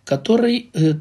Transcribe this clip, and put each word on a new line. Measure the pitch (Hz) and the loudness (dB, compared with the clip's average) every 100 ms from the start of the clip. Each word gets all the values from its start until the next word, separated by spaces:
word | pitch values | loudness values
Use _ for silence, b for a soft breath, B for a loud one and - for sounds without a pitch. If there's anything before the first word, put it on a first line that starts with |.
который, | - 139 139 226 233 240 - | -4 -4 0 2 2 -2 -4
э, | 175 156 151 | 0 0 0